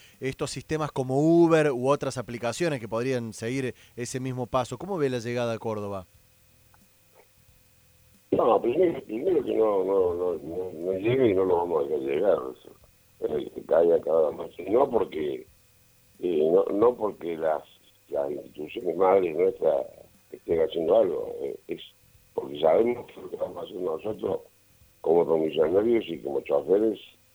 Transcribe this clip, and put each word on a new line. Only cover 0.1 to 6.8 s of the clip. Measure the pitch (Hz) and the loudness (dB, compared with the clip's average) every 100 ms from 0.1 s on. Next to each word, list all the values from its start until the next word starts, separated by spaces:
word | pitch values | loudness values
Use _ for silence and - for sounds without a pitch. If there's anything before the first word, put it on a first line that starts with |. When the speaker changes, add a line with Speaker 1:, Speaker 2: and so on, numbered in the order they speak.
| - | -10
Speaker 1:
estos | 131 135 147 | -8 -6 -8
sistemas | - - 156 147 | -8 -6 -4 -4
como | - 127 135 | -4 -2 2
Uber | 156 170 170 160 151 | 4 6 8 6 4
u | 127 127 | 2 0
otras | 143 139 127 | 0 0 -6
aplicaciones | 113 117 117 113 170 139 | -8 -6 -4 -2 -2 -4
que | 107 | -4
podrían | 110 127 127 113 | -4 -2 -2 -4
seguir | 104 113 131 127 - - - | -8 -6 -4 -6 -8 -16 -12
ese | 120 131 | -8 -6
mismo | 131 127 120 | -6 -6 -4
paso? | 131 123 123 | -2 -2 -6
¿Cómo | 175 190 | -8 -2
ve | 143 | -2
la | 127 | -2
llegada | 113 120 120 | -4 -4 -4
a | 113 | -4
Córdoba? | 117 107 104 98 92 _ _ _ _ _ _ _ | -4 -6 -6 -8 -12 _ _ _ _ _ _ _